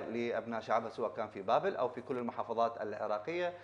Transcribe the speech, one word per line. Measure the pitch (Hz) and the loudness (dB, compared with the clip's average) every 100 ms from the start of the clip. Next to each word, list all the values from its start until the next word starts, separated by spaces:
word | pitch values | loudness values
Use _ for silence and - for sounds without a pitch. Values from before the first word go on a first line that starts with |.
| 98 | 4
لأبناء | 113 120 113 110 113 | 0 0 0 -2 -4
شعبها، | 113 113 113 | 2 2 2
سواء | - 107 | -2 -2
كان | - 110 | 0 -4
في | 104 | -4
بابل | 95 131 185 - | 4 4 4 2
أو | 123 | 0
في | - | -2
كل | 120 127 | -4 -2
المحافظات | 120 117 107 113 117 - | -2 -2 -2 2 2 2
العراقية | 107 104 107 104 160 175 175 175 | -4 -2 0 0 0 0 -2 -2